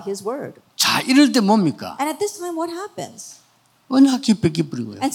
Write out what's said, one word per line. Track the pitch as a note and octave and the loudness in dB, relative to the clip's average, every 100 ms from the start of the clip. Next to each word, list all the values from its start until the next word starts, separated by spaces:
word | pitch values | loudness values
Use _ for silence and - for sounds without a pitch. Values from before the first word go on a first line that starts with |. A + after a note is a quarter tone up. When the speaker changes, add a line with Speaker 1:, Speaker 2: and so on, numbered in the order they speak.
Speaker 1:
his | G3 G3 | -6 -8
word. | G3 C#4 E3 - _ - | -6 -8 -10 -16 _ -4
Speaker 2:
자, | - - | -2 0
이럴 | C#3+ C4 C#4+ | 4 6 6
때 | A3+ | 4
뭡니까? | G3 G#3+ E3 - F2+ - | 4 4 2 -2 -10 -6
Speaker 1:
And | D4 | -6
at | D#4+ | -4
this | G#4 - | -6 -6
time, | F4 E4 | -8 -6
what | E4+ | -6
happens? | E4+ G4+ - D#3 - - - _ _ _ _ - | -8 -12 -10 -12 -14 -20 -20 _ _ _ _ 0
Speaker 2:
언약궤 | C4 C#4 B3+ - G#3+ | 6 6 4 0 2
뺏기버린 | E3+ D#3 D3+ B2 A2 | 0 0 -4 -6 -8
거예요. | G2+ | -6
Speaker 1:
And | C4+ | -2